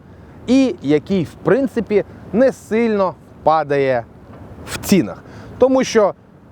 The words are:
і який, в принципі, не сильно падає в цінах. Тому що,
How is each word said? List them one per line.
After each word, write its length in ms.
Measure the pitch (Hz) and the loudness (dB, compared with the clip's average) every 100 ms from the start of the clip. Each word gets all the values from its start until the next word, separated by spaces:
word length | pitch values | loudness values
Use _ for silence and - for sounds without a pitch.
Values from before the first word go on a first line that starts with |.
| - - - - - | -20 -20 -20 -14 0
і 280 | 262 262 - | 2 2 -2
який, 420 | 135 147 - 196 | -2 -2 0 -4
в 100 | 143 - | -4 -4
принципі, 600 | - 214 269 - 196 208 160 - - | 0 0 0 -4 -2 -2 -2 -8 -6
не 180 | 196 262 | 0 0
сильно 640 | - - 220 233 208 185 151 - - | 0 -4 -2 0 0 -2 -4 -16 -4
падає 600 | - 160 147 143 135 127 117 - - - - - - | 0 0 0 0 0 0 -4 -14 -20 -20 -20 -20 -14
в 100 | - | -10
цінах. 460 | - 196 107 80 - - - - | 0 2 2 -6 -18 -20 -20 0
Тому 260 | 269 262 | 2 2
що, 300 | 247 226 196 - _ - - | 2 2 0 -2 _ -20 -16